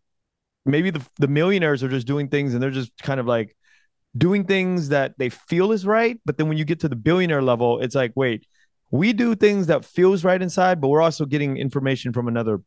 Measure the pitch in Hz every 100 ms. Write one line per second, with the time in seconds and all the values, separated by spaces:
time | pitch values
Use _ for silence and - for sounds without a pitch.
0 | _ _ _ _ _ _ 135 147 185 160
1 | 123 - 143 143 180 202 160 135 131 135
2 | 117 143 139 147 139 120 135 131 123 -
3 | - 135 120 117 104 _ _ _ _ _
4 | _ 120 175 202 185 190 185 180 143 143
5 | 135 - 127 - - 175 196 220 190 220
6 | 233 233 151 143 156 156 151 165 160 127
7 | 127 180 175 147 131 117 120 120 127 135
8 | 123 131 131 110 - _ _ _ _ 127
9 | 202 214 233 214 208 202 165 143 - -
10 | 185 196 180 185 185 190 185 180 139 151
11 | 165 - 143 147 143 127 139 143 135 131
12 | 127 120 120 117 113 101